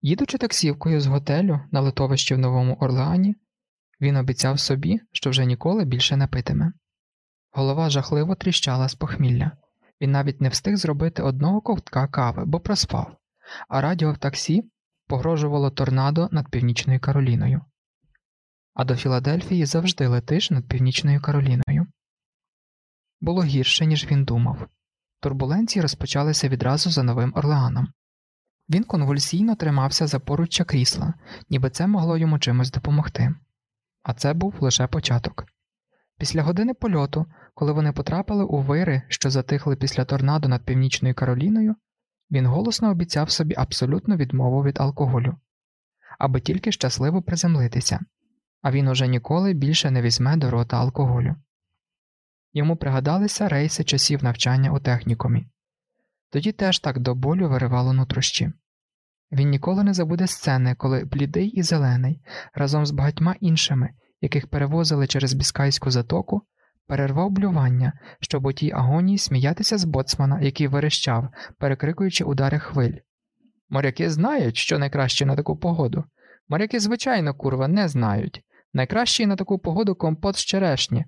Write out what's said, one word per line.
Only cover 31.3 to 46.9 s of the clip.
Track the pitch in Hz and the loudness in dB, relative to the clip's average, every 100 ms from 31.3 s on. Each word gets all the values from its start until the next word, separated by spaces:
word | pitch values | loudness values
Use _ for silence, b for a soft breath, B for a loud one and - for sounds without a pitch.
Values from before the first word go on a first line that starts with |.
| B B | B B
ніби | 139 131 | -2 0
це | - 175 | 0 0
могло | 208 165 165 | 2 2 2
йому | 160 151 | 2 2
чимось | 127 123 127 | 2 0 0
допомогти. | - - 147 - - 123 151 _ _ _ _ _ _ | -2 0 0 0 0 -2 -2 _ _ _ _ _ _
А | - | -8
це | 120 139 | -2 -2
був | 160 190 - | 0 -2 0
лише | 135 - 127 | 0 0 0
початок. | 165 - 120 - - - _ _ _ _ _ _ _ | -2 0 -2 -2 -10 -16 _ _ _ _ _ _ _
Після | 147 160 | -4 -2
години | 151 175 226 | 0 0 -2
польоту, | 254 233 165 139 151 165 B B | -2 -2 0 0 -2 -4 B B
коли | - 151 | -4 -2
вони | 151 151 | 0 0
потрапили | 143 143 165 202 208 | -2 -4 -4 -2 -2
у | 196 143 | 0 0
вири, | 135 147 180 135 - | 0 0 2 0 -2
що | - 139 | -4 -2
затихли | 135 127 143 - 135 | -2 0 -2 0 -2
після | 135 - | -2 -2
торнадо | 127 139 135 151 139 | -2 0 2 2 0
над | 123 | -2
Північною | - 131 131 - 127 | 0 2 2 2 -2
Кароліною, | 123 123 123 165 220 214 214 _ _ _ _ _ | 0 0 0 2 2 2 0 _ _ _ _ _
він | 139 127 | 0 2
голосно | 135 220 220 226 | 2 0 0 0
обіцяв | 185 170 151 156 | 2 0 0 0
собі | - 156 - | 0 -2 0
абсолютну | 131 - 131 156 - 190 | -2 -2 0 0 0 0
відмову | 131 135 127 131 | 2 2 2 2
від | 139 139 | 0 0
алкоголю, | 139 139 139 123 127 - _ _ _ _ _ _ B B | -2 0 0 2 0 -4 _ _ _ _ _ _ B B
аби | 139 131 | -2 -2
тільки | - 190 220 | -2 -2 -2
щасливо | 202 127 | -2 -2